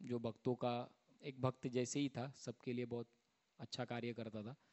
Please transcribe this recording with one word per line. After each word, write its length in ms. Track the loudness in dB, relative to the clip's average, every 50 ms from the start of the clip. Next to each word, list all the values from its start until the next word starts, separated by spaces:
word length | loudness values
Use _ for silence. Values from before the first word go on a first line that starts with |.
जो 180 | -4 -2 0 0
भक्तों 360 | 0 0 -2 0 2 2 4
का 340 | 4 4 2 2 2 -2 -4 -10 _ _ -20 -18 -10 -8
एक 180 | -8 -2 0
भक्त 260 | 2 2 2 0 -2
जैसे 320 | 2 2 2 2 2 2 2
ही 100 | 2 2
था, 220 | 0 -2 -4 -4 -6
सबके 360 | -8 -8 -8 -8 -4 -4 -2 -2
लिए 120 | -2 -2
बहुत 220 | -2 -2 -4 -4 -8 _ _ _ _ _ _ _ _ _ -14
अच्छा 260 | -10 -6 -2 -2 -2
कार्य 280 | 0 0 0 0 0 0
करता 300 | -2 -4 -4 -4 -4 -4
था। 120 | -6 -8 -10 _ _